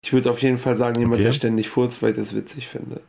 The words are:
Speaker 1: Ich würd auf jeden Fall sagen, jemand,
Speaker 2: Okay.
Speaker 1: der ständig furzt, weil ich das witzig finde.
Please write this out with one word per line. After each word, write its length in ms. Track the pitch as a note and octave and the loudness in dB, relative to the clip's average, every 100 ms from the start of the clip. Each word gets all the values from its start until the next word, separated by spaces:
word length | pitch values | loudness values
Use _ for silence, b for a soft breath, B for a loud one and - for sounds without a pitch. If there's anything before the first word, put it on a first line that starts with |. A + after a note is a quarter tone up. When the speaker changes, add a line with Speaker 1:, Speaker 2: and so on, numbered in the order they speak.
Speaker 1:
Ich 100 | - | 2
würd 140 | C3 B2+ | 2 2
auf 140 | A#2+ | 2
jeden 160 | C3 B2 | 2 2
Fall 180 | B2+ A2+ | 0 2
sagen, 240 | A#2+ A#2 | 2 2
jemand, 160 | A#2 A#2 | 2 4
Speaker 2:
Okay. 40 | G#2+ | 2
Speaker 1:
der 60 | |
ständig 360 | C3+ A#2 A2+ G#2+ | 2 0 0 0
furzt, 320 | - B2 - | 0 0 0
weil 100 | A2 | -2
ich 60 | A2 | -2
das 180 | G#2 G#2+ | -4 -6
witzig 320 | - C#3+ B2 | -8 -14 -12
finde. 340 | - - - | -12 -12 -14